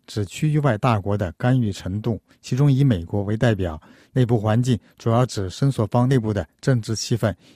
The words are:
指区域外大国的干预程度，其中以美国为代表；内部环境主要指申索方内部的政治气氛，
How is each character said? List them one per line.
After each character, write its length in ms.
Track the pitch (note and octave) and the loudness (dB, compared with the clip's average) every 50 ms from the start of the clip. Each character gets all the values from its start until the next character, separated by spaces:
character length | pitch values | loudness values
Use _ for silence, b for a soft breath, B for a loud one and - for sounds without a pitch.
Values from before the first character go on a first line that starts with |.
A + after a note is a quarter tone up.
| _ | _
指 200 | - - A2 G2+ | -8 -6 -6 -6
区 240 | - - - D#3 D#3 | -6 -4 -4 -2 0
域 80 | D3 D3+ | 0 2
外 180 | C#3+ C3+ A2 | 2 2 0
大 240 | G#2 - B2+ A2+ G2+ | 2 2 2 2 0
国 160 | F2+ G2+ G2+ | 0 -2 -2
的 120 | G2+ G2+ F2 - | -2 -2 -4 -4
干 260 | - - B2 C3 B2+ | -2 0 2 2 2
预 100 | A#2 G2+ | 0 0
程 320 | F#2+ - - F#2 F#2+ G#2+ | -4 -6 -8 -6 -6 -4
度， 200 | G#2+ A#2+ A#2 - b b b b | -4 -4 -6 -6 b b b b
其 140 | - - B2+ | -10 -4 0
中 160 | B2+ D3 C#3+ | 2 4 4
以 100 | C3 C3 | 4 4
美 220 | C#3+ C3 G#2+ E2+ E2+ | 4 2 2 0 -2
国 200 | - G#2 G2+ G2 | -4 -4 -4 -2
为 120 | G#2 A2 | -2 -2
代 180 | A2 C3+ A#2 G#2+ | 0 2 2 2
表； 240 | F#2+ F#2 E2 D2+ D#2 B B B B B B - | 2 -2 -4 -6 -8 B B B B B B 0
内 120 | C3 B2 | 0 2
部 140 | G#2+ B2 G#2+ | 2 2 2
环 220 | G#2 A2 G#2+ A#2+ | 2 2 2 2
境 180 | A#2+ C3 A#2+ b b b b | 2 2 0 b b b b
主 120 | - - A#2 | -6 0 2
要 160 | A2+ A#2+ B2+ | 2 2 2
指 240 | - - G#2+ F#2+ F#2 | 0 -2 -4 -6 -6
申 200 | - - C#3 C#3 | -4 -2 -2 0
索 160 | - - G#2+ | 0 0 -2
方 200 | - - A#2+ B2 | 0 2 2 2
内 100 | B2+ C#3 | 2 2
部 160 | B2 A2 G#2+ G2+ | 0 0 0 -2
的 140 | G2+ D#2+ - _ _ | -4 -4 -6 _ _
政 200 | - C#3+ C3 A#2 | -2 0 0 0
治 140 | G#2+ A#2 A2 | -2 -4 -6
气 220 | - - - A#2+ | -6 -4 -4 -2
氛， 180 | G#2+ A#2 G#2 F#2+ b b b b | 0 0 -2 -2 b b b b